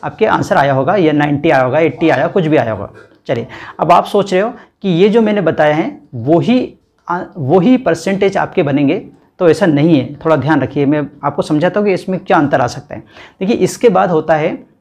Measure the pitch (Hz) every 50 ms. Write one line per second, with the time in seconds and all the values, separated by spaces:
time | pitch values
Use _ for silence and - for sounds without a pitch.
0 | - 151 139 - 214 220 196 - - - 208 180 139 139 135 131 135 139 185 214
1 | 175 156 151 147 147 147 147 139 143 165 151 135 127 127 120 151 165 156 131 -
2 | 170 160 139 127 143 - 135 208 170 156 151 147 117 113 110 92 101 - - -
3 | - _ _ _ _ - - 117 117 - - - - - - - 190 156 175 185
4 | 233 - - 208 185 196 185 180 202 233 247 - - _ _ _ - 196 175 160
5 | 185 214 196 233 226 214 208 208 185 151 135 - 156 151 151 156 175 262 302 -
6 | - _ - 120 110 131 165 170 139 160 240 254 247 - - _ _ _ _ _
7 | _ - - 359 359 - - 196 143 123 156 190 170 208 254 254 254 254 226 165
8 | - 190 196 185 202 196 190 185 151 147 - - 165 143 139 139 147 135 160 214
9 | - - - _ _ _ _ _ 185 170 151 - 208 185 151 143 147 170 170 139
10 | 123 123 143 - - 160 160 147 120 139 160 143 131 127 - 147 143 135 151 151
11 | 147 135 - - - 143 143 - 135 - 156 151 156 180 180 208 208 208 185 170
12 | - - 185 170 - - 196 170 147 139 156 147 127 120 - 139 - _ - -
13 | - _ - - - - _ _ 196 190 240 - 185 175 - - - 240 185 185
14 | 196 196 180 156 151 151 165 156 151 175 240 269 - _ _ _